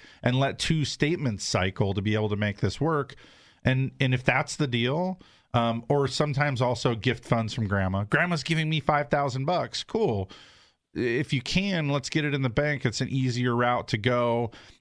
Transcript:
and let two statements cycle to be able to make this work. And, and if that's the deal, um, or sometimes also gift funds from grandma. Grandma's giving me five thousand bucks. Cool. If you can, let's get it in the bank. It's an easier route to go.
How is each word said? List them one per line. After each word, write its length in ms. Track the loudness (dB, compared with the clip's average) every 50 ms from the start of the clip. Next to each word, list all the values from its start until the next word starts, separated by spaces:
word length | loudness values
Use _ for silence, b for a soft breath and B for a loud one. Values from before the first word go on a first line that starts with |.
| B B B B B
and 160 | 2 4 4
let 220 | 2 2 0 -2
two 240 | 0 0 2 2 2
statements 580 | -2 -2 -2 0 0 0 0 -2 -2 -2 -2 -4
cycle 520 | -2 0 2 0 0 0 0 0 0 0
to 60 | -2
be 140 | 0 0 0
able 140 | 0 0 0
to 80 | 0
make 240 | 0 -2 -2 -2 0
this 200 | -2 -2 0 0
work. 360 | -2 0 0 0 -2 -4 -10 B B B B B B B B B B
And, 260 | 0 2 2 0 -2 0 0
and 160 | 0 2 2
if 80 | 2 2
that's 320 | 2 2 2 0 -2 -2
the 140 | -4 -2 0
deal, 520 | 0 0 0 0 0 -2 -2 -4 -6 B B B B B B B 0
um, 320 | 2 2 2 0 -2 0 0
or 180 | 2 2 2
sometimes 560 | 0 0 0 0 0 2 0 0 0 2 0 0
also 320 | 0 0 0 0 0 0
gift 300 | 2 0 0 0 0 0
funds 280 | 0 0 0 0 -2 -2
from 140 | -2 -2
grandma. 380 | 0 2 2 2 2 0 0 0
Grandma's 400 | 2 2 2 2 2 0 -2 -2
giving 260 | -2 0 0 0 0
me 80 | -2 0
five 300 | 0 2 2 2 2 0
thousand 380 | 0 0 0 0 -2 -2 -2
bucks. 360 | 0 0 0 -2 -4 -6 -10 -10
Cool. 480 | -4 -2 0 0 2 0 0 -2 B B B B B B B B B B B B _ _
If 400 | -4 -2 0 0 -2 -2 0 -2
you 80 | -2
can, 480 | -2 0 -2 -2 0 0 -2 -2 0 0
let's 200 | 0 -2 -2 -2
get 160 | -4 -2 -2
it 100 | 0 0
in 80 | 0 0
the 60 | 0
bank. 360 | 0 0 0 0 -2 0 -2
It's 160 | -2 -2 -2
an 80 | -4 -2
easier 460 | -2 0 0 0 0 0 0 0 2
route 320 | 2 2 2 0 -2 -2 -2
to 80 | -4
go. 540 | -2 0 0 2 2 2 0 0 0 -2 -4 B B B B B B